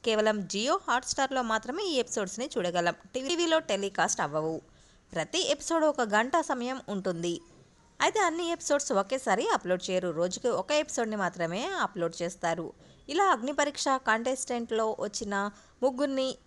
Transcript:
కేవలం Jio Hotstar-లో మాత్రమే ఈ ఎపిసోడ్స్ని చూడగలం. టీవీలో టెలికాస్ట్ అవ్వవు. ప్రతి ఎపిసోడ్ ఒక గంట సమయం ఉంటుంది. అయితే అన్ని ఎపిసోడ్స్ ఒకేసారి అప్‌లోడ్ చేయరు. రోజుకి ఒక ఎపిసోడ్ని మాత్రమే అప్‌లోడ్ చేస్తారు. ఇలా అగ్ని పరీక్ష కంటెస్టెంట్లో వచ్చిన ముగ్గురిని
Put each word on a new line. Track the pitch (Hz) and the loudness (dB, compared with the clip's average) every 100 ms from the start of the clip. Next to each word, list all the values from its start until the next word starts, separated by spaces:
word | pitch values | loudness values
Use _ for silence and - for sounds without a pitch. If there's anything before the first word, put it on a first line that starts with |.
| 233 | 2
కేవలం | 214 214 214 175 | 2 4 2 -2
Jio | 196 247 349 - | -2 0 0 0
Hotstar-లో | 247 - - 269 262 233 | -2 -2 -2 0 0 0
మాత్రమే | 220 220 311 403 | -2 -2 -4 0
ఈ | 277 | 0
ఎపిసోడ్స్ని | 233 - 190 214 269 240 | 0 -2 -4 -6 -4 -2
చూడగలం. | 180 175 170 165 - 254 | 0 2 0 -2 -8 -8
టీవీలో | 269 339 339 320 320 | -2 0 2 2 2
టెలికాస్ట్ | 196 196 190 165 - 156 | -2 0 0 0 0 -2
అవ్వవు. | 151 156 160 - - - _ _ 175 | -2 -2 -4 -10 -20 -20 _ _ -6
ప్రతి | 156 339 359 277 | -2 -2 0 -2
ఎపిసోడ్ | - 330 302 | 0 2 4
ఒక | 294 330 302 | 2 2 2
గంట | 247 330 311 | 4 0 0
సమయం | 262 240 262 - 202 | -4 -4 -6 -4 -4
ఉంటుంది. | 190 170 175 170 - - - _ _ _ | -2 -2 -2 -4 -10 -20 -20 _ _ _
అయితే | 311 427 359 | 2 4 2
అన్ని | 320 339 339 | 2 -2 -2
ఎపిసోడ్స్ | - 285 - 208 | 2 0 2 0
ఒకేసారి | 196 262 240 196 427 415 | 0 -2 2 2 2 0
అప్‌లోడ్ | 180 180 - | 2 -2 0
చేయరు. | 185 175 156 | 0 0 0
రోజుకి | 180 185 247 196 | -2 0 0 0
ఒక | - 302 | 2 0
ఎపిసోడ్ని | 302 - 220 214 180 | 0 -2 -2 0 -2
మాత్రమే | 180 165 185 320 370 202 | 0 -2 -2 -4 -2 -2
అప్‌లోడ్ | 190 170 170 | 0 -2 -2
చేస్తారు. | 175 - 170 170 160 - - - - | -6 -2 -2 -2 -4 -10 -20 -20 -4
ఇలా | 302 392 | 2 4
అగ్ని | 269 247 294 | 4 0 0
పరీక్ష | 294 285 294 262 240 | 0 0 0 0 2
కంటెస్టెంట్లో | 220 247 262 - 240 233 226 220 - 208 | 0 0 -2 -2 -4 -2 0 0 -2 -4
వచ్చిన | - 208 202 202 - - _ | -4 -2 -2 -2 -6 -20 _
ముగ్గురిని | 254 254 285 269 262 - | 0 2 0 0 -2 -6